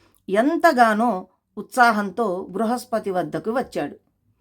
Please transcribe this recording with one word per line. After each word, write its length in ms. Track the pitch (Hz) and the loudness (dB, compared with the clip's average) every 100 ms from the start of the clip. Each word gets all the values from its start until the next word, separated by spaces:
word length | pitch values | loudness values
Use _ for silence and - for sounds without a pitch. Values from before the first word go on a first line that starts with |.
| _ _ - | _ _ -2
ఎంతగానో 1000 | 196 262 330 339 254 226 208 240 185 180 _ _ - | 0 2 4 4 4 4 2 0 -2 -6 _ _ -16
ఉత్సాహంతో 880 | 196 - 240 214 202 180 220 180 - | -6 2 4 4 -2 -2 -2 -4 -6
బృహస్పతి 600 | 185 220 240 233 220 208 | -4 -2 -2 -4 -6 -2
వద్దకు 400 | 180 151 156 160 | -2 -2 -4 -4
వచ్చాడు. 460 | 247 247 180 143 - _ _ _ _ | -4 -4 -6 -8 -10 _ _ _ _